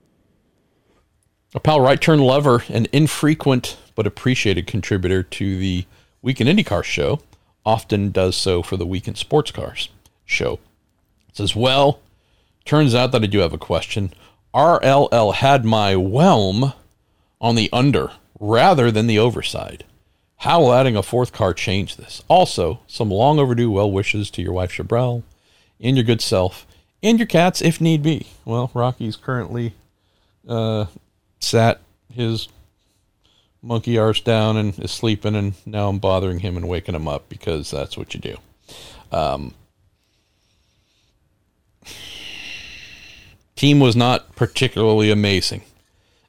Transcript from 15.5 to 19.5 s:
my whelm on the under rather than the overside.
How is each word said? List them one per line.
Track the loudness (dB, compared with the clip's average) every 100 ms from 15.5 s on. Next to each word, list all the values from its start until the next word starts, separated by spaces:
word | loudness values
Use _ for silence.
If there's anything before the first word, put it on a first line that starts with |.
| 2
my | 2 2 2 0
whelm | 0 2 4 4 2 0 -2 -4 _ _ _ _ _ _
on | 0 2
the | 0
under | 2 2 2 -2 -8 _ -10
rather | 0 4 4 4 2
than | 2 2
the | 2
overside. | 2 0 -6